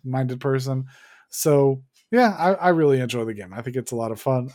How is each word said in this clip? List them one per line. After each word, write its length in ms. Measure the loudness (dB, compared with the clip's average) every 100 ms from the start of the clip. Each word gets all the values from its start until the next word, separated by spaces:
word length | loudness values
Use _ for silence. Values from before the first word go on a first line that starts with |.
minded 360 | -6 -4 -4 -4
person. 460 | -2 -2 -2 -6 -8 -14 -20 _ _
So 540 | -4 2 4 4 0 -6 _ -2
yeah, 240 | 2 2 2
I, 140 | 0
I 160 | 2 2
really 320 | 4 4 4
enjoy 240 | 0 -4 -4
the 80 |
game. 200 | -6 -10
I 80 | -10
think 140 | -8 -6
it's 160 | -6
a 60 | -4
lot 140 | -4
of 100 | -4
fun 280 | 0 0 -2